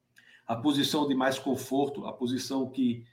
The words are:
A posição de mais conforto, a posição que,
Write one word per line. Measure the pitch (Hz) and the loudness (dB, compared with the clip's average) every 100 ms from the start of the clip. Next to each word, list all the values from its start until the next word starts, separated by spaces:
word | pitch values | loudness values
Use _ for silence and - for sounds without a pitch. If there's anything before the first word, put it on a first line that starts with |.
| _ _ - - - | _ _ -20 -12 -6
A | 117 | 0
posição | 147 139 135 156 139 | 2 2 2 2 2
de | |
mais | 131 131 131 | 2 2 0
conforto, | 139 120 - 135 139 - 107 | -2 -2 0 0 0 -2 -8
a | |
posição | 107 123 127 - 135 131 | -4 -2 -2 -2 -4 -2
que, | 139 123 117 - | 0 0 0 -8